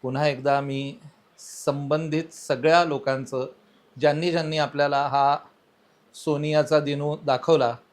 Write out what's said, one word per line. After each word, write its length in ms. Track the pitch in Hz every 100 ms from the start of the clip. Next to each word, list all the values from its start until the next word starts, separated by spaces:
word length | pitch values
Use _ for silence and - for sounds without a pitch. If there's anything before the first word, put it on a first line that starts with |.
पुन्हा 260 | 131 131 147
एकदा 320 | 135 139 139
मी 360 | 139 135 139 - 151 _ _ _
संबंधित 960 | - - - 143 139 151 160 156 165
सगळ्या 500 | - - 135 147 165
लोकांचं, 640 | 170 139 139 135 131 131 131 - _ _ _ -
ज्यांनी 300 | 147 147 175
ज्यांनी 280 | 170 156 156
आपल्याला 480 | 143 143 143 143 143
हा 320 | 139 139 143 - _ _ _ _ _ _
सोनियाचा 680 | - - 147 151 151 151 151
दिनू 360 | 143 143 147 147
दाखवला 520 | 143 127 - 160 123 117 _